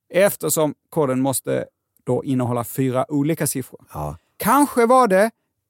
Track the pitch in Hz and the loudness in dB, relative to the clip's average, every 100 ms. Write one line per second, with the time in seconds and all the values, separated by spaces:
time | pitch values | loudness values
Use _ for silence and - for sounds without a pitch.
0 | _ 175 196 - 156 160 151 - _ 170 | _ 2 2 0 -4 0 -2 -4 _ -2
1 | 139 127 135 127 - 131 - _ _ _ | 0 0 0 -2 -4 -4 -6 _ _ _
2 | - 123 - 127 120 120 110 - 135 127 | -4 -4 -2 -2 -2 -4 -4 -4 -2 -2
3 | - 147 143 165 151 139 - - _ - | -2 -2 -2 -2 -4 -6 -10 -16 _ -10
4 | 76 - _ - 190 269 294 247 233 262 | -10 -10 _ -4 2 2 2 2 4 4
5 | 240 185 220 - _ _ | 4 4 2 -2 _ _